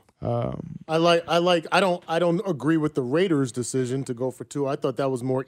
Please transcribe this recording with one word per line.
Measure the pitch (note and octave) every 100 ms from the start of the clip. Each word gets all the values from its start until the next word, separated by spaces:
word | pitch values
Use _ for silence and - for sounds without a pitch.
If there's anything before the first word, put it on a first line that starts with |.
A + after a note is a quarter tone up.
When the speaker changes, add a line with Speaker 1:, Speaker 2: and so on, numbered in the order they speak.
| _ -
Speaker 1:
Um, | A2+ A#2+ A#2+ - - - -
Speaker 2:
I | D#3+
like, | E3+ E3+ C#3+
I | E3+
like, | F3+ F3 -
I | F3
don't, | F#3+ F3 -
I | E3
don't | F3 F3 G3
agree | C#3+ C#3 D#3+
with | D3+ D3
the |
Raiders' | B2 D#3 F#3+ D3 C3
decision | B2 A#2 C3 B2 C3+ C3
to |
go | A#2+ B2+
for | - A#2
two. | C#3+ C3+
I | D3
thought | C#3+ B2+
that | C3+
was | C3
more | C3 C3